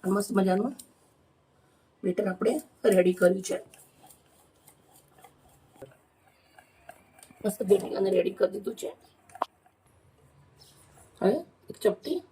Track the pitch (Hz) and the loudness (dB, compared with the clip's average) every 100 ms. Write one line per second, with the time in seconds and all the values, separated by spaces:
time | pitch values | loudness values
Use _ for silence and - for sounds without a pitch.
0 | 185 202 202 196 190 190 247 269 - _ | 0 -2 0 0 2 0 -2 -8 -20 _
1 | _ _ _ _ _ _ _ _ _ _ | _ _ _ _ _ _ _ _ _ _
2 | 190 180 202 185 214 302 - _ 226 190 | -4 -2 -4 -2 -2 -2 -8 _ 4 6
3 | 180 180 180 190 185 185 - - - _ | 4 4 2 2 -4 -8 -8 -20 -20 _
4 | - - _ _ _ _ - _ _ - | -20 -20 _ _ _ _ -20 _ _ -20
5 | _ _ - _ _ _ _ _ 135 _ | _ _ -20 _ _ _ _ _ -20 _
6 | _ _ _ _ _ - _ _ - - | _ _ _ _ _ -20 _ _ -20 -20
7 | _ - - - 208 - 196 196 - - | _ -20 -20 -8 -6 -4 2 4 2 -2
8 | 190 185 170 - - 196 196 - - - | 0 2 0 0 -2 -2 -10 -10 -12 -12
9 | _ _ _ - - _ _ _ _ _ | _ _ _ -10 -10 _ _ _ _ _
10 | _ _ _ _ _ _ - - _ - | _ _ _ _ _ _ -20 -20 _ -20
11 | - _ 185 285 349 _ _ - 214 - | -20 _ 0 0 -6 _ _ -2 -2 -2
12 | - 359 - | -6 -8 -8